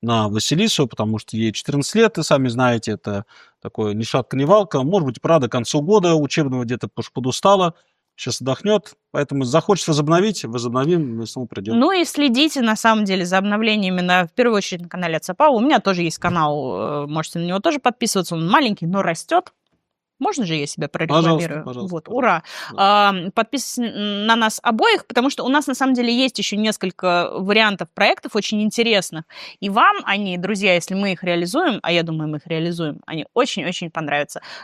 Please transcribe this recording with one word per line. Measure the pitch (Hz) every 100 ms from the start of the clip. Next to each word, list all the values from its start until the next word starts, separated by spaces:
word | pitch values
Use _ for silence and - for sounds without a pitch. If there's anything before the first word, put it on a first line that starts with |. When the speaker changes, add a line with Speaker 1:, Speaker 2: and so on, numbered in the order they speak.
Speaker 1:
на | 113 113 104
Василису, | 107 - 156 220 - 131
потому | - 110 107
что | - 110
ей | 110
четырнадцать | - - 143 - 220
лет, | 220 175
и |
сами | - 143 127
знаете, | 117 127 117 -
это | 104 107 101 - - _ _
такое | 113 - 107 104
ни |
шатка, | 113 135 - 131
ни | 143
валка. | 214 196 143
Может | 135 196 135
быть, | -
правда, | - 165 120
к |
концу | 127 113 151
года | 151 214 175 160
учебного | 139 165 139 127
где-то, | 117 123 110
потому | -
что | -
подустала, | 143 127 - 190 196 175 - _ _ _ -
щас | 123 -
отдохнет. | 131 131 202 214 - - _
Поэтому | 143 139 139 123
захочется | 160 - 190 -
возобновить, | 147 151 170 214 - 117
возобновим, | 120 120 127 147 175 135 113
мы | 110
снова | 131 120
придем. | - - 233
Speaker 2:
Ну | 311
и | 381 311
следите, | 294 285 233 311 277
на | 233 214
самом | 226 220 202
деле, | 190 175
за | 190
обновлениями | 202 208 220 214 185 180
на, | 180 180 170
в |
первую | - 240 208
очередь, | - 175
на | 175
канале | 180 175 160
Отца | - 175
Павла. | 302 226
У |
меня | 269 233
тоже | 196 175
есть | 170 -
канал, | 175 175 151 147 131 92 110 147 147
э, |
можете | 156 - 170
на | 175
него | 196
тоже | 330 294
подписываться. | 247 - 233 196 170 165
Он | 165
маленький, | 277 247 175 165
но | 196
растет. | 175 165 - 339 - _ _ _ _ _ _ _
Можно | 349 349 175
же | 156
я | 143
себя | - 147
прорекламирую? | - 160 156 165 165
Speaker 1:
Пожалуйста, | 165 147 127
пожалуйста, | 123 180 170
Speaker 2:
Вот, | -
Speaker 1:
пожалуйста. |
Speaker 2:
ура. | 247 240 165 - - -
Speaker 1:
Да. | 151 196 208 202
Speaker 2:
Ам, | 190 180
подписывайтесь | - 220 277 - 254 226 -
н-, | 208 202 214
на | 226
нас | 220 -
обоих, | 240 220 453 403 -
потому | 240 269
что | -
у | 240
нас, | 285 285
на | 254
самом | 269 247
деле, | 240 233
есть | 262 -
еще | - 202
несколько | 214 - 185 - 180 175 165
вариантов | - 190 214 214 196 170
проектов | - 214 381 - 214
очень | - 208
интересных. | 214 - 233 202 - 160 - - - -
И | 196
вам | 214 359 403 -
они, | 196 196 180
друзья, | 185 202 196 175
если | -
мы | 190 202
их | 180
реализуем, | 180 175 175 269 349 196
а | -
я | 170
думаю, | 165 160 151
мы | 151
их | -
реализуем, | 160 170 170 156 - -
они | 160 -
очень-очень | 233 277 196 156 175 170
понравятся. | 160 147 147 143 - - -